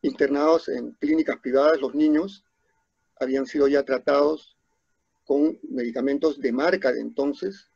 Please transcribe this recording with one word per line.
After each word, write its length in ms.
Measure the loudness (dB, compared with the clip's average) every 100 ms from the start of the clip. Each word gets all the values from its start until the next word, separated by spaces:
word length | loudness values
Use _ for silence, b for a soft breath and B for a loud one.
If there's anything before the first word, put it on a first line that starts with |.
Internados 640 | -6 0 0 2 2 2 0
en 240 | -8 -8
clínicas 440 | -6 -2 0 -2 -4
privadas, 400 | -2 2 4 2
los 160 | -2 0
niños 480 | 2 2 -2 -10 _ _ _ _ _ _ _ _
habían 260 | -4 -2 -2
sido 240 | 2 2
ya 140 | 2
tratados 720 | 0 -2 0 2 2 0 -10 _ _ _ _ _ _ _
con 340 | _ 2 2 0 -10
medicamentos 720 | -6 -4 -2 -2 0 0 0
de 100 | -2
marca 400 | 0 0 2 0
de 80 | -2
entonces 720 | -6 -4 -4 -4 -8 -10 _